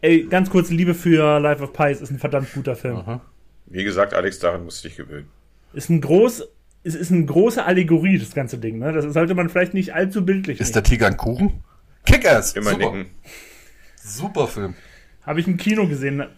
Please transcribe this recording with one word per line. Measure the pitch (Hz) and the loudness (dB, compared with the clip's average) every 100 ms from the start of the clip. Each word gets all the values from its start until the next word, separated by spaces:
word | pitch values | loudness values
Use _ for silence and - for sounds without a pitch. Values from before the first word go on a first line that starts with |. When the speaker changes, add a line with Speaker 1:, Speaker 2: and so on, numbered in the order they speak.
Speaker 1:
ey, | 160 165 | 6 4
ganz | 165 180 190 | 4 0 2
kurz, | 185 170 | 2 2
Liebe | 170 175 | 0 0
für | 175 175 160 151 147 | 0 2 4 6 4
Life | 147 143 | 2 0
of | 139 | -4
Pi, | - 147 | -2 0
es | 143 | 0
ist | 139 | -6
ein | 139 | -6
verdammt | 143 139 135 | -2 -2 -4
guter | 139 135 123 | -8 -6 -6
Film. | 127 117 | -6 -8
Speaker 2:
Aha. | 92 120 - _ _ _ - | -8 -10 -12 _ _ _ -14
Speaker 3:
Wie | 90 | -6
gesagt, | 101 92 - | -4 0 2
Alex, | - 90 - | 2 -2 -2
daran | 87 87 | -2 -2
musst | 85 - | -8 -14
du | 80 | -16
dich | - | -16
gewöhnen. | 67 73 73 _ _ _ _ | -16 -16 -18 _ _ _ _
Speaker 1:
Ist | - - | -16 0
ein | 165 | 0
groß, | 135 170 240 233 - _ _ _ | 4 4 4 2 -14 _ _ _
es | 175 | -10
ist | 160 170 | -8 0
eine | 175 | 0
große | 147 151 220 233 | 2 4 2 2
Allegorie, | - 185 170 165 180 185 | 0 0 4 2 4 0
das | 113 | 0
ganze | - 123 120 | -6 -6 -6
Ding, | 113 113 | -8 -6
ne? | 135 | -4
Das | 160 147 | -2 -2
sollte | 147 170 | 0 0
man | 180 170 | 0 0
vielleicht | 180 180 | 0 0
nicht | 190 190 | -2 -4
allzu | 160 190 202 180 | -2 -2 -2 0
bildlich | 190 190 - | 0 -2 -4
Speaker 2:
Ist | 104 | -2
Speaker 1:
nehmen. | |
Speaker 2:
der | 113 | 2
Tiger | 104 120 104 | 4 4 4
ein | - | 2
Kuchen? | 113 127 196 - - _ _ _ | -4 0 0 -2 -8 _ _ _
Kick-Ass! | - 254 214 123 98 | 4 4 6 4 2
Speaker 3:
Immer | - 104 | -4 -2
Speaker 2:
Super. | 92 104 | 0 -2
Speaker 3:
nicken. | 98 95 - - - - - - - - - | -4 -12 -16 -20 -20 -20 -20 -20 -20 -20 -20
Speaker 2:
Super | 104 104 190 170 123 | -18 -10 -8 -4 -4
Film. | - 98 87 - - - _ | -4 -10 -10 -20 -20 -20 _
Speaker 1:
Hab | - 151 | -8 -4
ich | 170 | -2
im | 175 | -2
Kino | - 214 190 | 0 0 0
gesehen. | 143 135 139 139 | -2 -4 -6 -8